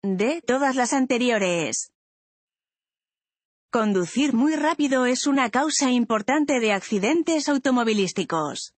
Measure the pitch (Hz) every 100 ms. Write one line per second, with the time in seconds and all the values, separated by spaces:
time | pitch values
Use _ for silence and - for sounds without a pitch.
0 | 202 185 214 330 - 262 277 262 247 277
1 | 254 240 247 226 190 175 147 - - _
2 | _ _ _ _ _ _ _ _ _ _
3 | _ _ _ _ _ _ _ 240 214 190
4 | 175 233 285 226 285 311 302 330 294 262
5 | 247 254 285 277 247 254 302 277 269 247
6 | 226 220 214 285 294 262 220 202 - 208
7 | 202 330 330 320 285 285 269 254 226 214
8 | 190 - 180 165 151 - -